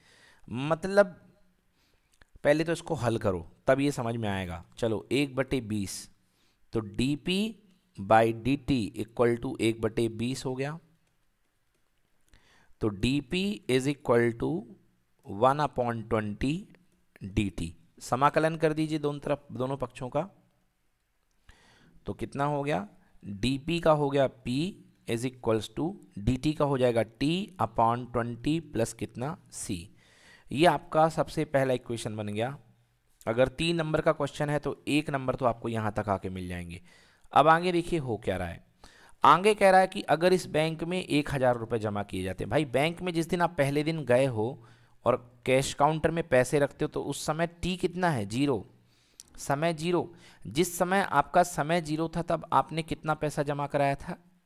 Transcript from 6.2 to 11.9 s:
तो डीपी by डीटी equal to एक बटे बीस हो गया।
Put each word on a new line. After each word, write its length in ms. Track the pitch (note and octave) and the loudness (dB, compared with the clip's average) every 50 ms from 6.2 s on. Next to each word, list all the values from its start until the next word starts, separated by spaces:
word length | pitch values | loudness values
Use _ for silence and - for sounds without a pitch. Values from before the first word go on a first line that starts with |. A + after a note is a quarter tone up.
| _ _ _ _ _ _ _ _ _ _ | _ _ _ _ _ _ _ _ _ _
तो 80 | - A#2 | -6 -6
डीपी 800 | A2 G2+ G2 G#2+ A#2+ C3+ D3 D3 - F3 F#3 G3 G#3+ A3 A3 - _ _ _ _ _ _ _ - | -6 -4 -4 -2 -2 0 -2 -2 -2 -2 0 0 0 -2 -6 -10 _ _ _ _ _ _ _ -12
by 320 | G2 G2 A2 A2 A#2 A#2 A2+ | 2 4 6 6 6 4 2
डीटी 600 | A2+ G#2+ B2 C#3 C#3+ - - C#3+ B2+ G2+ F2 - | 0 0 0 -2 0 0 0 0 0 0 -2 -4
equal 480 | - G#2+ - - - A#2+ A#2+ A#2+ A#2 - | -8 -10 -6 0 2 2 2 2 0 -2
to 160 | C3+ C3 - | -8 -4 0
एक 200 | G2+ A2+ A2+ A#2 | 0 0 0 0
बटे 280 | A2+ A2 G#2+ - A#2 A#2 | -4 -4 -2 -2 -2 -2
बीस 360 | G#2+ G#2 A#2 B2 C3 - - | -2 -4 -4 -4 -4 -6 -6
हो 100 | C3+ B2+ | -8 -6
गया। 240 | B2+ C3+ C#3+ D#3 E3+ - _ _ _ _ _ _ _ _ _ _ _ _ _ _ _ _ _ _ _ _ _ | -6 -6 -6 -8 -10 -16 _ _ _ _ _ _ _ _ _ _ _ _ _ _ _ _ _ _ _ _ _